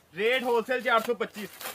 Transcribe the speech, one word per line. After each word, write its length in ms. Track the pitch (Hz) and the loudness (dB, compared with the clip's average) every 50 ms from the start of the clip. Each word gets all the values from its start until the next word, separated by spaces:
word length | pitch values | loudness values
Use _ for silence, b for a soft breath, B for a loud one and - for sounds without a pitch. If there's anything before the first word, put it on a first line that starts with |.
| _ _ - | _ _ -6
रेट 280 | 165 208 233 254 262 233 | -2 0 2 2 2 2
wholesale 380 | 254 240 226 214 - 254 254 | 2 2 2 2 0 -2 -2
चार 200 | 214 254 240 226 | 2 2 2 4
सौ 120 | 220 233 240 | 4 2 -2
पच्चीस। 340 | - 233 185 - 208 208 175 - - - - | -2 -4 -6 -6 -8 -12 -12 -12 -12 -12 -12